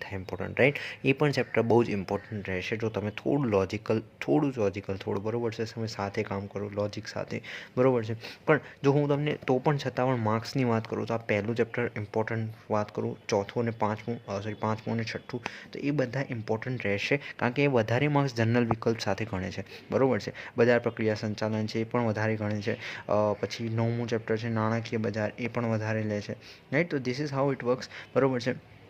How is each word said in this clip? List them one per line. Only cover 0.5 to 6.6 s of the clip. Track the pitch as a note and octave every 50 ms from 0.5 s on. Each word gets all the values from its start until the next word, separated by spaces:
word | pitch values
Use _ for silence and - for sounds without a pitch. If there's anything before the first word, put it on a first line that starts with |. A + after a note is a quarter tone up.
| F#2+ G2+
રાઈટ? | A#2 C#3 C#3+ - - - - - -
એ | C3+ C3+
પણ | - D3+ D3
ચેપ્ટર | C#3 - A#2+ - - A2+
બહુ | A2+ A#2 A#2+ A#2 A#2
જ | -
ઇમ્પોર્ટન્ટ | G#2 G2+ F#2 - G2+ G2+ - - A2 G#2 F#2 G2
રહેશે | F#2+ F#2 F2+ -
જો | A#2 G#2+ A2+ A2
તમે | G#2+ G2+ G2 G#2+
થોડું | G#2 - - C3 C#3 C#3+ C#3+
લોજિકલ, | A#2+ G2+ G2 F#2+ F#2 - G#2 - - A2 A2+ A2+ - - -
થોડું | - - C#3+ D3+ D3+ C#3+ B2+ B2+
લોજિકલ, | G#2 G2 F#2+ G#2 F#2+ - G2
થોડું, | G2 - G#2+ G#2 G2+ G2
બરોબર | G#2+ A2 A#2+ A#2+ A#2 G#2+
છે, | - A2+
તમે | A2 - A#2 A2+ A2
સાથે | - - G2+ G2 - A2+ G#2
કામ | - G2 G2 G2+
કરો, | G2+ - G2+